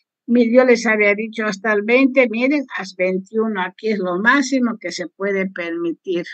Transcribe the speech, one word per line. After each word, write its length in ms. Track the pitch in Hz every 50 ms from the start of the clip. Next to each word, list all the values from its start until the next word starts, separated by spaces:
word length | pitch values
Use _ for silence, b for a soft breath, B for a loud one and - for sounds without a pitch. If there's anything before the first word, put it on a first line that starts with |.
| B B _ _ _
mi-, 280 | - 233 247 240 226 226
yo 100 | 254 262
les 220 | 254 240 226 233
había 260 | 226 220 214 208 202 208
dicho 280 | 202 226 226 220 - 220
hasta 280 | 208 196 196 - 226 214
el 100 | 208 208
veinte, 460 | 214 240 254 269 262 254 269 262 247
miren, 340 | 214 226 247 269 294 294 269 262 -
hasta 260 | - 196 190 190 - 185
veintiuno, 600 | 185 185 185 185 - 220 220 220 220 214 196 180
aquí 260 | 185 190 - - 220
es 100 | 220 196
lo 220 | 185 185 175 180
máximo 580 | 208 233 254 285 269 262 277 262 247 233 208 226
que 140 | - 175 175
se 160 | - 180 -
puede 420 | _ - 190 202 196 196 190 190
permitir, 760 | 190 - 170 170 170 170 170 170 160 - - 190 180 175 170 -